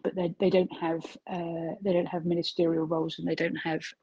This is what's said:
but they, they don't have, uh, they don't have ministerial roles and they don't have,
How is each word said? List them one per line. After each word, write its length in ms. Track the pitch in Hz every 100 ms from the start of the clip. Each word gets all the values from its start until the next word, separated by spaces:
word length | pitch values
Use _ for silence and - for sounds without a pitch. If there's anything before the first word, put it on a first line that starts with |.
but 100 | -
they, 220 | 185 175 -
they 80 | 190
don't 240 | 185 185 -
have, 280 | 165 165 - - -
uh, 440 | 180 170 165 160 -
they 120 | 196
don't 120 | 175 175
have 200 | 175 170
ministerial 580 | 170 165 - 170 165
roles 340 | 160 160 160 -
and 80 | 165
they 80 |
don't 220 | 160 165 160
have, 260 | 165 160 - -